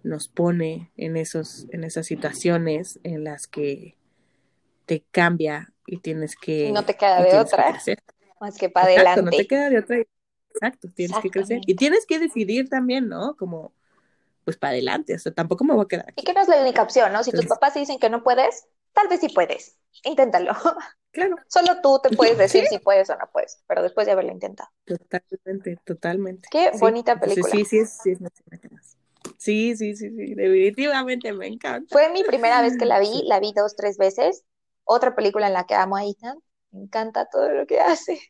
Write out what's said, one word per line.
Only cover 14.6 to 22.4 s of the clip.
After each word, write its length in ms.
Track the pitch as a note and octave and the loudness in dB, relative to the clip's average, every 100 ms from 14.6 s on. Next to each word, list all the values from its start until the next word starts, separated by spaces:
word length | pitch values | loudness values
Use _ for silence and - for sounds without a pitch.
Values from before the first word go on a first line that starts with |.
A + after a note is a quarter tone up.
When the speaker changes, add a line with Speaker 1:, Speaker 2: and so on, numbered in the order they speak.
| C#3+ | -4
Speaker 1:
adelante, 460 | B2+ B2+ E3+ D4+ | -2 -2 -4 -6
o 40 | E3+ | -8
sea, 140 | D#3+ | -6
tampoco 320 | D#3+ E3 F3+ | -6 -4 -2
me 80 | C#4+ | 2
voy 100 | A#3+ | 2
a 40 | G3+ | 0
quedar 160 | F3+ - | -4 -8
Speaker 2:
Y 80 | - | -8
Speaker 1:
aquí. 0 | |
Speaker 2:
que 100 | D#4+ | -2
no 80 | F4+ | 0
es 60 | F#4+ | 4
la 140 | D4+ | 4
única 220 | C4 A#3 | 4 2
opción, 280 | A3 B3+ G#3 | 2 4 4
¿no? 100 | G3+ | 2
Si 100 | A#3+ | -2
tus 120 | E3+ | -2
Speaker 1:
Entonces 20 | E3+ | 0
Speaker 2:
papás 260 | A3+ C#4 | 2 2
te 60 | D4 | 0
dicen 200 | C#4+ C4+ | -6 0
que 100 | A3+ | 0
no 140 | A#3 | 2
puedes, 440 | A#3+ B3 C#4+ - _ _ _ | 2 4 2 -2 _ _ _
tal 140 | - G4+ | 0 2
vez 120 | F4+ | 0
sí 80 | D#4+ | 0
puedes. 480 | - E3 D3 - _ _ _ | 0 0 -4 -12 _ _ _
Inténtalo. 480 | C4 C#4+ B3+ A#3 - | -4 2 2 2 0
<laughs> 420 | G#3+ E4+ E4 - _ _ | -2 -2 -4 -14 _ _
Speaker 1:
Claro. 240 | - F#4+ E4+ _ | -4 -4 -4 _
Speaker 2:
Solo 340 | F#4 F4 F4+ | 2 2 2
tú 180 | C#4 C4+ | 4 4
te 80 | C4+ | 2
puedes 260 | A3 F#4+ | 4 4
Speaker 1:
<laughs> 80 | A#4 | 6